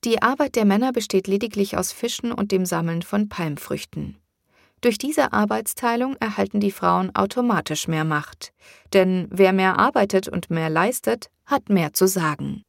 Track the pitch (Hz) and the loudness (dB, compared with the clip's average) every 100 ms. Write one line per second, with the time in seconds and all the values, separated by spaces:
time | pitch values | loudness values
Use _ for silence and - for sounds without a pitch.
0 | 240 226 226 269 285 - 214 202 254 247 | 0 2 2 2 0 4 4 4 2 0
1 | 208 190 190 196 226 208 196 175 185 - | 0 0 2 -2 -2 -2 -2 0 -4 -4
2 | 240 - 233 233 202 190 185 170 165 165 | -6 -4 -6 -4 0 0 0 -2 -2 -2
3 | - 202 208 - 165 143 - 147 - - | -2 -2 -2 -2 -4 -6 -6 -8 -8 -10
4 | 147 - _ _ _ _ _ _ 240 220 | -10 -12 _ _ _ _ _ _ -2 0
5 | 269 311 277 208 208 220 220 - 240 233 | -4 0 0 2 0 -2 -4 -4 -2 0
6 | 254 269 220 202 196 208 208 - 180 175 | -2 -4 -6 -2 -2 0 -2 0 2 2
7 | 185 - 196 247 240 190 - 156 - 160 | 0 0 -2 0 0 0 0 -6 -2 -2
8 | 156 151 143 - - _ - - _ 196 | 0 -2 -4 -16 -20 _ -20 -20 _ 2
9 | 185 185 175 185 190 190 190 180 220 - | 4 0 -4 4 4 6 2 4 2 2
10 | 202 220 196 180 - 165 160 156 190 262 | 2 2 0 -6 -4 -2 0 0 0 0
11 | - 233 - _ - 277 - 196 151 - | -2 -4 -6 _ -2 -2 2 2 2 2
12 | 190 190 156 147 143 135 | 2 2 -2 -2 -8 -8